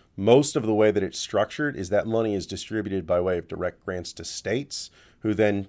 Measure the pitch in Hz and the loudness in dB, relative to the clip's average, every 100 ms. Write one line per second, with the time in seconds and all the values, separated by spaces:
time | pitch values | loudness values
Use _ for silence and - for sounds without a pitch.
0 | _ - 101 127 143 151 110 107 107 104 | _ -2 6 6 6 0 0 4 4 4
1 | 92 - - - 110 - 147 - 92 101 | 0 -4 -4 0 0 -2 -4 -4 -2 0
2 | 95 113 113 101 82 92 - 110 98 95 | 0 0 0 -2 -4 -10 -6 -6 -4 -4
3 | 80 90 90 90 82 80 90 - - 90 | 0 0 2 -2 -4 -6 -6 -6 -8 -8
4 | 90 - 85 - - 117 139 - - _ | -10 -12 -12 -10 -4 -4 -4 -12 -14 _
5 | _ _ 110 101 107 101 | _ _ -2 2 2 2